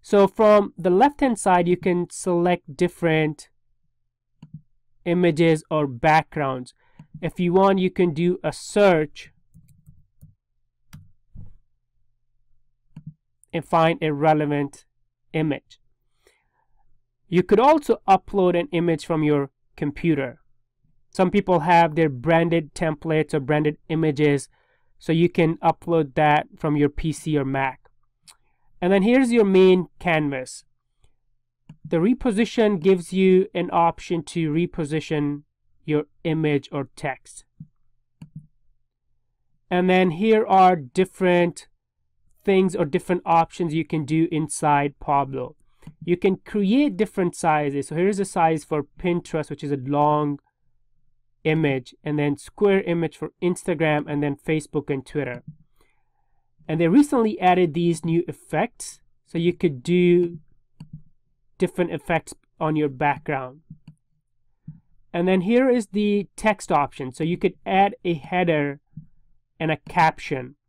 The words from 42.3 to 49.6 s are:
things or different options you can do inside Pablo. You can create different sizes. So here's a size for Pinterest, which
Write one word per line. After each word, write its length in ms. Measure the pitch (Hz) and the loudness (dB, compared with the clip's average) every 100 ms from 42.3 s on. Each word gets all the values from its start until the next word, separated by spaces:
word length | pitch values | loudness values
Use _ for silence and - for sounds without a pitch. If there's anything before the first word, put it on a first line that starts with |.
| _ | _
things 320 | - 190 190 | 0 2 2
or 100 | 180 | -2
different 360 | 156 175 - 180 | -4 -4 -4 -4
options 500 | 190 165 165 - 170 | 2 0 0 -4 -4
you 100 | 160 | -4
can 180 | 151 156 | -4 -6
do 240 | 135 156 170 | -2 0 0
inside 680 | 156 156 - 156 143 143 135 | -2 -6 -4 0 0 -2 -6
Pablo. 560 | - 143 139 131 127 - _ _ - _ | -2 -2 -2 -8 -10 -14 _ _ -20 _
You 140 | 165 175 | -4 0
can 200 | 196 185 | 0 -2
create 600 | - 208 196 247 294 180 | -4 -2 2 2 0 -2
different 380 | 208 - 175 | -4 -2 -4
sizes. 540 | - 175 151 147 143 131 | -2 -2 0 -2 -4 -6
So 60 | |
here's 240 | 160 185 196 | -2 -2 -2
a 60 | |
size 380 | 190 185 165 160 | -4 0 0 0
for 240 | - 151 147 - | -4 -6 -6 -6
Pinterest, 520 | 180 175 - 160 147 | -4 -4 -4 -8 -8
which 120 | 143 | -10